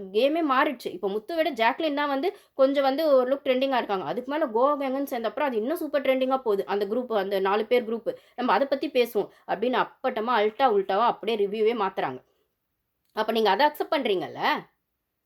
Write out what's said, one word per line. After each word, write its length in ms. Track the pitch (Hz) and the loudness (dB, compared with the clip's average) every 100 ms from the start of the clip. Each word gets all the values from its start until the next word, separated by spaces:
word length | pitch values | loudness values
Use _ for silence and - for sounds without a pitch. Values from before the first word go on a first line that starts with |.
| 190 | -2
கேமே 300 | 208 269 330 | 2 2 2
மாறிடுச்சு. 460 | 302 254 311 247 - | 0 2 0 -2 -8
இப்ப 180 | - 196 | -6 -4
முத்து 240 | 202 - 339 | -4 -4 -2
விட 140 | 320 | 0
ஜாக்லின் 500 | 233 226 269 320 285 | 2 0 2 -2 0
தான் 120 | 294 | -2
வந்து 160 | 269 339 - _ | -2 -2 -6 _
கொஞ்சம் 300 | - 269 277 | 2 2 4
வந்து 200 | 269 277 320 | 2 2 4
ஒரு 200 | 262 247 | 4 4
லுக் 180 | 277 269 | 0 0
ட்ரெண்டிங்கா 340 | 254 269 254 | 0 2 0
இருக்காங்க. 260 | 202 190 147 | 0 -2 -2
அதுக்கு 260 | 196 254 | -6 -4
மேல 140 | 302 285 | -2 0
கோவா 280 | 220 277 285 | 2 2 2
கேங்குன்னு 340 | 269 269 277 | -2 -4 -4
சேர்ந்த 180 | 247 226 | -4 -4
அப்புறம் 200 | 220 294 | -2 -2
அது 80 | 226 | -2
இன்னும் 200 | 233 349 | -2 -4
சூப்பர் 280 | 302 285 262 | -2 -2 0
ட்ரெண்டிங்கா 340 | 262 262 262 | 0 2 0
போகுது. 240 | 233 196 180 | 0 0 0
அந்த 200 | 202 196 | -2 -2
குரூப், 280 | 233 247 220 | -2 -2 -2
அந்த 220 | 190 196 | 0 0
நாலு 260 | 190 208 220 | 0 0 2
பேர் 220 | 247 220 | 0 0
குரூப், 240 | 226 - - _ - | -6 -6 -8 _ -4
நம்ம 180 | 240 | 2
அதை 140 | 196 269 | 2 2
பத்தி 220 | 269 302 | -2 0
பேசுவோம் 400 | 254 233 208 170 _ - | 0 0 0 -4 _ -6
அப்படின்னு 320 | 190 240 226 | -2 0 0
அப்பட்டமா 560 | 175 _ 262 254 220 233 | -2 _ -4 -2 0 2
அல்டா 300 | 214 214 269 | 0 2 2
உல்டாவா 360 | 202 196 196 233 | 2 2 2 2
அப்படியே 300 | - 202 214 | 0 -2 -2
ரிவ்யூவே 360 | 202 220 214 233 | -2 0 0 0
மாத்துறாங்க. 440 | 190 190 156 127 _ _ _ _ _ _ _ _ _ 214 | -2 -2 -6 -6 _ _ _ _ _ _ _ _ _ -6
அப்ப 160 | 214 | -2
நீங்க 200 | 226 208 | 2 2
அதை 140 | 202 294 | 4 2
அக்செப்ட் 300 | 302 - 311 | 2 -2 -2
பண்றீங்கல்ல? 460 | 247 185 131 123 214 269 - _ _ _ _ _ | 0 -2 -4 -2 -2 -2 -6 _ _ _ _ _